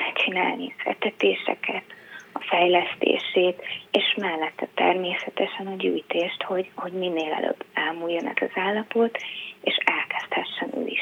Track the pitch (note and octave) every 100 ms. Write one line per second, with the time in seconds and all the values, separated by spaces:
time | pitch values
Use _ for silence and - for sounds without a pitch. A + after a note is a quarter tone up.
0 | - - G3 F#3 F3+ F3 F3+ - - -
1 | G#3+ - G3+ F#3 - - - G3 - -
2 | - - - - - F3 F3+ F3 F3 -
3 | - - - F#3+ F3+ F3+ - - - G3
4 | F#3+ - F#3+ D#3+ D#3 - - - F3+ F#3
5 | F3+ F3+ - - G3 - F#3+ F#3+ F#3 E3+
6 | - E3+ F3 - - F#3 F#3 - F3+ F#3
7 | F3+ E3 D#3 - - - - - D#3+ E3
8 | E3+ E3+ F3+ - - - F#3+ G#3+ A3 A3+
9 | A#3 - - - - - - - - -
10 | - - - - - - - - - -